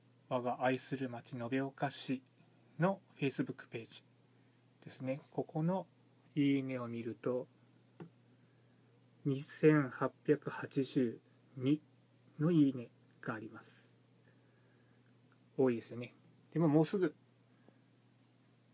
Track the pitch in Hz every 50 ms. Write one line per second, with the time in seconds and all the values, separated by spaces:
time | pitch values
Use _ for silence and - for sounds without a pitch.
0 | _ _ _ _ _ - 135 123 120 123 120 - 127 131 131 127 - - 139 127
1 | 135 123 120 117 - - 131 123 117 117 131 135 135 135 - - - - - -
2 | - - 131 262 - _ _ _ - _ _ _ _ _ - - 165 190 196 190
3 | - _ - - 151 135 - - 131 - 123 - - - - 117 113 - - -
4 | - _ _ _ _ _ _ _ _ _ _ _ _ _ _ _ - - - -
5 | 131 131 135 143 - - - - 131 - - 156 156 170 190 190 - - _ _
6 | _ _ _ _ _ - - 151 143 139 139 135 135 131 131 123 120 117 117 117
7 | 117 117 110 - - 127 123 123 - - _ _ _ _ _ - _ _ _ -
8 | - - - _ _ _ - _ _ - _ _ _ _ _ _ _ _ _ _
9 | _ _ _ _ - 147 135 135 147 - - - 165 156 156 151 139 127 - -
10 | 139 127 - _ - - 147 147 - 127 - - - - - 143 131 - - 143
11 | 123 113 113 - - _ _ _ _ _ - 131 127 135 151 147 - _ _ _
12 | _ _ _ _ _ - - - 147 170 175 156 143 135 131 123 117 - _ _
13 | _ _ _ _ - 127 113 107 110 - - - - - - - - - _ _
14 | _ _ _ _ _ - _ _ _ _ _ _ _ _ _ _ _ _ _ _
15 | _ _ _ _ _ _ _ _ _ _ - - 131 127 120 110 - - 113 117
16 | 123 - - - - - - _ _ - - 156 170 151 139 160 156 - - 196
17 | 180 151 - _ _ _ _ _ _ _ _ _ _ _ - _ _ _ _ _
18 | _ _ _ _ _ _ _ _ _ _ _ _ _ _